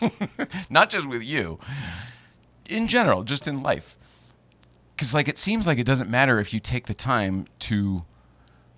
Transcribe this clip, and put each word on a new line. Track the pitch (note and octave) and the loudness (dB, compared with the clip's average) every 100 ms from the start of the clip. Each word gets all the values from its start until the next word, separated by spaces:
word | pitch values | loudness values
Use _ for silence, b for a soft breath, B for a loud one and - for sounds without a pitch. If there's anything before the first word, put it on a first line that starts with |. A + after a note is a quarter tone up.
<laughs> | A3+ - G3+ - D4+ F#3+ F3+ | -4 -2 -8 -8 -8 -8 2
not | - G#3 | 4 4
just | G3+ C#3+ | 2 -4
with | A#2+ | -6
you, | A#2 D3+ F2 E2 B C#3 A2 F2 A#2 B B B _ _ - | -4 -4 -4 -6 B -10 -8 -10 -14 B B B _ _ -6
in | G#3+ A3+ | -2 2
general, | B3 F#3+ F#2 | 4 4 2
just | A2+ C#3 - | 0 -4 -4
in | C#3 | -4
life. | B2+ D2+ - - b b b b _ _ _ _ _ - | -2 -2 -4 -20 b b b b _ _ _ _ _ -4
'Cause, | B2+ | 0
like, | D3 D3 | 2 0
it | - | 0
seems | G3 A3+ F3+ | 0 0 2
like | C3 | 2
it | A#2+ | 2
doesn't | C3 G#2+ | 2 2
matter | A#2+ C3+ A2+ | 4 4 4
if | G#2 | 2
you | A2 | -4
take | - B2+ - | -4 -4 -4
the | |
time | G#2+ C3 A#2+ G2 F#2+ - - | -6 0 2 2 -2 -6 -10
to | - G#2+ G2+ F#2 E2+ - b b b b b | -2 0 0 -2 -6 -18 b b b b b